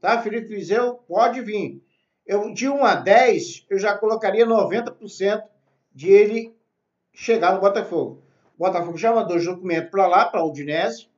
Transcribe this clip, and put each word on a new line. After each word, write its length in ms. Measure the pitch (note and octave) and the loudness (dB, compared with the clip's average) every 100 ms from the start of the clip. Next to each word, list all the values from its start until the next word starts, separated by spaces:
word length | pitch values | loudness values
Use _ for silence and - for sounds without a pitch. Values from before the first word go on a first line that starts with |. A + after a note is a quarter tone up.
Tá? 200 | F#3 A3+ | 0 -2
Felipe 260 | A3+ A3+ G#3+ | -2 -6 -8
Viseu 480 | G#3 E3 A3 B3 - _ | -10 -2 -2 -2 -6 _
pode 320 | F3+ B3 B3 | 2 2 0
vir. 420 | G#3 G#3 D#3 C#3 _ _ _ _ - | -8 -6 -8 -10 _ _ _ _ -6
Eu, 280 | G3+ G#3+ | -4 -4
de 160 | - C4 | -6 -4
um 160 | C#4+ B3 | 0 2
a 80 | |
dez, 720 | D#3 F3+ G#3 B3+ F3+ C3+ - _ | 2 4 6 6 0 -4 -16 _
eu 100 | G3 | -2
já 180 | G3+ G3+ | -2 -2
colocaria 480 | A3 A3 G#3+ G3+ A#3 | -2 -2 -2 2 2
noventa 460 | A3+ F#3+ G#3 A#3+ | 2 0 -2 -6
por 160 | - A2 | -14 -20
cento 420 | - G3 G#3 - _ _ _ _ | -6 -4 -4 -8 _ _ _ _
de 180 | C3 D#3+ | -10 6
ele 460 | G3 G#3 A3+ A3+ _ _ _ _ _ _ | 8 8 2 -8 _ _ _ _ _ _
chegar 420 | _ - D#3+ F3 | _ -2 2 2
no 80 | F#3+ | 2
Botafogo. 600 | G3 G#3 G3+ E3+ C3 - _ _ _ _ | 2 0 -4 -4 -6 -10 _ _ _ _
O 100 | F3+ | -2
Botafogo 320 | F3 E3+ E3 | -2 -6 -2
já 160 | A3+ | 0
mandou 240 | A3+ F3+ F3 | 0 0 -2
os 80 | E3+ | -2
documentos 440 | F#3 F#3 E3 D#3+ | -6 -4 -4 -4
pra 160 | G3 F#3 | 0 4
lá, 200 | F3+ A#3 | 4 2
pra 180 | G#3+ | 0
Udinese 680 | D#3+ D3 C#3+ D#3 G3+ A3+ _ | -4 -6 -6 -4 -4 -6 _